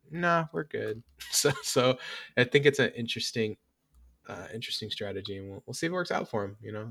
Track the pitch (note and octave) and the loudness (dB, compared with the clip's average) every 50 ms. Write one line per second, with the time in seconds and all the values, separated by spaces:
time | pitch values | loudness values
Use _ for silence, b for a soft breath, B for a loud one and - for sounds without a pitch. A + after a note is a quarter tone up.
0 | _ - D3+ E3+ F3 E3+ E3+ E3 D#3+ D#3 - E3 D#3 - - A2 A2 A2 A2 A#2 | _ -10 -6 0 2 4 4 4 2 0 -2 -4 -4 -4 -4 -4 -4 -4 -4 -6
1 | - _ _ - - - - - - C#3+ C#3 - - - - C3+ B2 B2+ B2+ B | -10 _ _ -18 -10 -2 0 2 4 4 2 2 -2 0 2 4 6 6 4 B
2 | B B B B B B B B2 B2+ B2 - C#3+ C#3 D3 C3+ - B2 - - A#2 | B B B B B B B 2 4 6 6 6 6 6 6 6 4 2 2 -2
3 | A#2 A2+ - A#2 - - - A#2+ A2 G#2+ G#2 - _ _ _ _ _ _ _ - | -6 -4 -4 -4 -4 -2 0 0 0 0 -2 -6 _ _ _ _ _ _ _ -20
4 | - _ _ _ _ - G2+ F2+ F#2+ - - A#2 A#2 - - - A2 G#2 - - | -20 _ _ _ _ -14 -12 -12 -12 -10 -10 -10 -8 -6 -6 -6 -6 -6 -6 -6
5 | G#2+ G2+ F#2+ G2 F#2+ G2+ G2 G2 G2 G2 G2 G2+ - - B2 - E3 E3 F3+ F3+ | -6 -4 -4 -6 -6 -6 -6 -8 -8 -10 -10 -12 -12 -10 -6 -4 -2 -2 -2 -2
6 | F3 - F#3+ F#3 F#3 - - G#2+ G2+ G2 G#2 - A2+ G#2+ G#2+ G#2+ G#2+ A2 | -2 -2 -2 -2 -2 -2 -2 -2 -2 -4 -6 -10 -10 -10 -8 -8 -8 -10